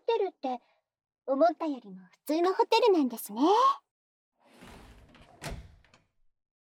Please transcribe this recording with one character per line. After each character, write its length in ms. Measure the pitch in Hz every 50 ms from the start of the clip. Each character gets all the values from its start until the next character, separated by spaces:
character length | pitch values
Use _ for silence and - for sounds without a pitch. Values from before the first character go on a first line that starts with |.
| -
テ 120 | - 453 427
ル 80 | 403 359
っ 40 | -
て 280 | _ - 262 247 - _ _ _ _ _ _ _ _ _ _ _ _ _
思 200 | 247 269 262 311
っ 100 | 349 311
た 100 | - 339
よ 140 | 311 277 240
り 100 | - 202
も 200 | 185 185 185 - _ _ _ -
普 80 | 302
通 60 | 330
の 120 | 349 370 381
ホ 120 | 453 466
テ 160 | - 440 453
ル 100 | 508 440
な 80 | 370 320
ん 80 | 277 240
で 80 | 226 226
す 140 | - -
ね。 100 | 202 226 285 349 403 466 523 1077 1077 - _ _ _ _ _ _ _ _ _ _ _ _ _ _ _ - - - - - - - - - - - - - - - - - - - - - - - - - _ _ _ _ _ _ _ _ _ _ _ _ _ _ _ _ _ _